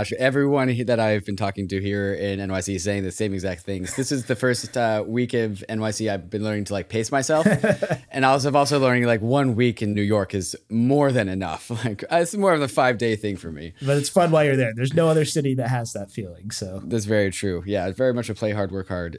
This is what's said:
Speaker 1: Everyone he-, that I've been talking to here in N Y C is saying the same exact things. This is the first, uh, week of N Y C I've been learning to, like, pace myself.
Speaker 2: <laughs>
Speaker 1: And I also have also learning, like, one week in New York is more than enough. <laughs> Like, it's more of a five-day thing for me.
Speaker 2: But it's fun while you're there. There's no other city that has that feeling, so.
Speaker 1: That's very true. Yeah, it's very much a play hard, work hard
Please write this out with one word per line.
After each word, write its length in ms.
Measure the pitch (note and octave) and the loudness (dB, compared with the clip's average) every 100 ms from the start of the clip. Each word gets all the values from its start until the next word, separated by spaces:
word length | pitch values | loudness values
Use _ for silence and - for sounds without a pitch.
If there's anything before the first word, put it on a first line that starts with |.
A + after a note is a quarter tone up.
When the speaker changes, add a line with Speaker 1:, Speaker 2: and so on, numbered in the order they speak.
| G#2 - | 0 0
Speaker 1:
Everyone 520 | B2+ C3+ C#3+ C#3 C3 | 2 4 2 2 2
he-, 140 | A#2+ | 0
that 180 | A#2+ A#2 | 0 2
I've 240 | A2 G#2+ G2 | 4 2 0
been 100 | G2 | -4
talking 320 | G2+ G2 F#2+ | -4 -4 -4
to 140 | G2 | -2
here 320 | G2 G2+ G2+ | -2 -2 -2
in 260 | G2+ G2+ G2 | -2 -2 -4
N 100 | G2 | -2
Y 120 | F#2+ | -4
C 140 | F2+ F#2+ | -2 -4
is 80 | F2+ | -2
saying 180 | G2+ | -2
the 80 | F#2+ | -2
same 220 | - G#2+ | -2 -2
exact 280 | G2 F#2+ F2 - | -2 -4 -6 -6
things. 280 | G2 F2+ - | -6 -6 -4
This 120 | C3 | -2
is 140 | C#3 A#2 | -2 -2
the 120 | B2 | 0
first, 400 | B2+ A#2+ A2+ B2+ | 0 0 -2 -2
uh, 260 | A2+ G#2+ G2 | 0 0 -2
week 280 | A#2 B2 | -2 0
of 320 | A#2+ A2+ F#2+ - | 0 -2 -4 -8
N 140 | A2 | -4
Y 100 | A2 | -4
C 160 | G#2 A2 | -2 -2
I've 200 | G2 F2 | -4 -4
been 160 | G#2 G#2+ | -4 -2
learning 180 | G#2 G2 | -4 -4
to, 80 | |
like, 140 | G2+ F2 | -6 -4
pace 240 | A2 A2 | -4 0
myself. 340 | C#3 C3 D#3 F3 | 0 2 4 4
Speaker 2:
<laughs> 60 | F3+ G#3+ - - - - | 4 2 0 -2 -4 -6
Speaker 1:
And 120 | - C3 | 0 4
I 40 | |
also 180 | C#3 C3+ | 4 4
have 80 | C#3+ | 2
also 240 | C#3 D3 | 4 4
learning, 240 | C3 B2 A#2+ | 4 4 4
like, 160 | A#2 | 2
one 320 | A2+ C#3 C3+ A2 | 2 2 2 2
week 260 | B2 A2 | 2 2
in 120 | G#2+ | -2
New 80 | G#2 | 0
York 320 | G#2 G#2+ F#2+ | 2 2 2
is 220 | G2+ F2+ - - | -2 -4 -8 -4
more 420 | A2+ B2 C#3+ C#3+ | 0 2 4 4
than 160 | B2+ G2 | 2 0
enough. 420 | F#2 F#2 D#2 - A#2 | -2 -4 -6 -8 -4
<laughs> 80 | |
Like, 200 | A2+ G2+ - | -4 -6 -2
it's 260 | E3+ E3+ G#3 | 0 0 0
more 180 | G3 | 2
of 80 | D#3+ | 2
a 60 | C#3 | 2
five-day 460 | - B2+ A#2 A#2 G#2+ | 2 2 4 0 0
thing 180 | G#2+ F#2+ | -2 -6
for 160 | E2+ | -8
me. 220 | D2+ E2 - | -10 -12 -6
Speaker 2:
But 160 | C3+ C#3+ | 0 0
it's 120 | C#3 | 2
fun 220 | - E3+ | 2 4
while 140 | D#3 D3 | 4 4
you're 100 | C3+ | 2
there. 140 | A#2+ A2+ | 2 0
There's 180 | C3 | 0
no 160 | D#3 E3 | 2 4
other 160 | D#3 D3 | 4 2
city 300 | D#3+ C#3 C3 | 0 0 0
that 120 | A#2+ | 0
has 220 | B2+ A#2 | -2 -4
that 160 | G#2 G2 | -8 -10
feeling, 420 | - F#2+ E2+ G2 | -10 -12 -12 -10
so. 300 | - G2 F#2+ - | -8 -8 -8 -4
Speaker 1:
That's 200 | A2+ G#2 | -2 2
very 260 | G#2+ G2 | 2 2
true. 320 | F#2 G2+ F2 F#2 | 0 -4 -4 -2
Yeah, 220 | G2+ F#2 | -2 -2
it's 100 | F#2 | 0
very 160 | C3 | 0
much 160 | A#2+ A#2 | 0 -4
a 40 | |
play 180 | G#2+ A2 | -4 -2
hard, 180 | G#2 G2 | -2 -4
work 160 | G2 F#2 | -4 -6
hard 280 | F#2 E2+ | -6 -6